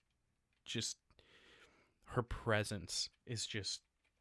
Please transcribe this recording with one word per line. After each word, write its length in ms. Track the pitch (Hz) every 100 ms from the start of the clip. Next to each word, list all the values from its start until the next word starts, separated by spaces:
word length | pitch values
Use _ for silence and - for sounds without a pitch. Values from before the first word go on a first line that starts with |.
| _ _ _ _ _ _
just, 320 | - 117 - - _ - - - - - - - - _ -
her 160 | -
presence 880 | 117 - - 107 104 104 - - - _ -
is 200 | 113 -
just, 360 | 110 95 - - _ _ _